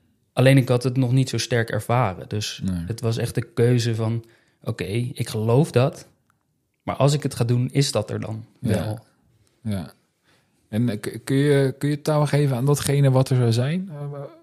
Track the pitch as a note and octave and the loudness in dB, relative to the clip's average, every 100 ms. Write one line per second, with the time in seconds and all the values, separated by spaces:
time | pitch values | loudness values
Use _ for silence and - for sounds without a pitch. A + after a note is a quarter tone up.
0 | _ _ _ - C3 C3+ A#2+ B2 C3 B2 | _ _ _ 2 6 6 6 2 0 0
1 | B2+ C3 C3 A#2+ - A#2+ A2+ - - A#2+ | 2 2 2 -2 -2 -2 -2 -4 0 0
2 | A2+ F2 - G#2+ - - F#2+ F2+ E2+ A2 | 0 -2 -6 -6 -6 -6 -4 -4 -6 -4
3 | A2+ A2+ A#2 - A#2 - A#2+ B2 A#2 A2 | -4 -2 -2 -4 -4 2 4 4 2 -2
4 | A2+ A2+ - _ _ _ - A2+ F2 A2+ | -2 -4 -8 _ _ _ -10 -8 -4 -4
5 | B2 - A#2 A2 A2 A#2+ D#3 A#2+ C3+ - | -4 -6 -6 -4 2 2 4 2 2 -2
6 | - _ _ _ _ _ _ _ - - | -18 _ _ _ _ _ _ _ -6 2
7 | C#3 D3 C#3 - A#2 A#2+ B2+ C#3 C#3 A2 | 2 2 -2 -2 0 0 0 0 0 0
8 | G2+ G#2+ - A2 - - A2+ F#2 G#2+ A2 | -4 -6 -8 -10 -14 -6 -2 -2 -2 -8
9 | - _ _ _ _ _ A2 G2+ D2+ - | -12 _ _ _ _ _ -6 -6 -8 -16
10 | _ _ _ _ _ _ - G#2+ A#2+ G#2 | _ _ _ _ _ _ -8 -2 -2 -2
11 | - A2+ - C3+ D3 C#3 C3+ C3 C#3+ D3 | -8 -10 -2 0 2 4 2 0 -4 -2
12 | D3+ D3+ D3 C#3+ D3 B2 C#3 C#3+ - C#3+ | 0 0 2 2 2 0 0 0 0 2
13 | C#3 B2+ C3 B2+ A#2+ A2+ C3 F3 F#3+ D3 | 4 4 2 2 2 2 0 -4 -6 -10
14 | C#3+ C#3+ C#3+ - | -10 -10 -14 -16